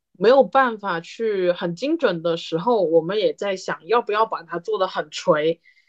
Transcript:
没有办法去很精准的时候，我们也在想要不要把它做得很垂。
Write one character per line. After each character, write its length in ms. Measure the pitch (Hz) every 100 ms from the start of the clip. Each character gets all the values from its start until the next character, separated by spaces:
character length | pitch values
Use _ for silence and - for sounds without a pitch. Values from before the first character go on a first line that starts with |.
| _ -
没 100 | 202
有 160 | 269
办 340 | 190 269 254 214
法 220 | 202 170
去 500 | 170 - 220 196 180
很 220 | 175 180
精 220 | 170 277 330
准 260 | 233 170
的 140 | 170 170
时 220 | - 160
候， 240 | 214 226
我 180 | 160 165
们 180 | 165 214
也 140 | 175
在 240 | - 202 190
想 300 | - 151 160
要 160 | 240
不 100 | 220
要 140 | 208 226
把 160 | 156
它 160 | 170 170
做 200 | 175 214
得 80 | 185
很 240 | 190 151
垂。 500 | - - 151 160 165 _ _